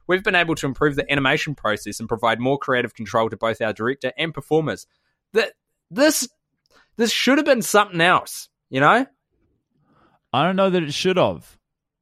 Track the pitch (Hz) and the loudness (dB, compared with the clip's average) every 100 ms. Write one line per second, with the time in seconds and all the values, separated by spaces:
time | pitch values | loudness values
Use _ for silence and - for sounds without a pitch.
0 | - 185 208 185 165 156 143 123 151 143 | -4 -2 0 0 0 -2 -4 0 0 0
1 | 139 143 135 151 - 143 110 104 107 101 | -2 0 0 0 -4 -6 -4 -4 -6 -10
2 | 113 113 117 113 123 139 - 123 120 - | -6 -2 0 0 -2 -2 -2 -2 -2 -6
3 | 107 117 113 107 113 110 110 104 113 139 | -4 -2 -2 -2 -4 -2 -4 -4 -4 -4
4 | 127 - 160 151 - 156 151 95 - _ | -6 -6 -8 -8 -2 -2 0 -6 -12 _
5 | _ _ _ 208 - - _ _ _ 175 | _ _ _ -2 -2 -6 _ _ _ 2
6 | 302 - 240 _ _ _ _ _ _ - | 2 2 -6 _ _ _ _ _ _ -2
7 | 233 - - 269 311 247 185 208 202 175 | -2 0 2 2 4 2 2 2 2 2
8 | 170 170 - - - _ - 131 147 214 | 2 2 0 -14 -18 _ -8 2 4 4
9 | 269 _ _ _ _ _ _ _ _ _ | 0 _ _ _ _ _ _ _ _ _
10 | _ _ _ 123 165 190 196 180 151 - | _ _ _ -2 0 2 2 2 -2 -2
11 | 185 180 120 85 - _ _ _ _ _ | 0 2 2 0 -12 _ _ _ _ _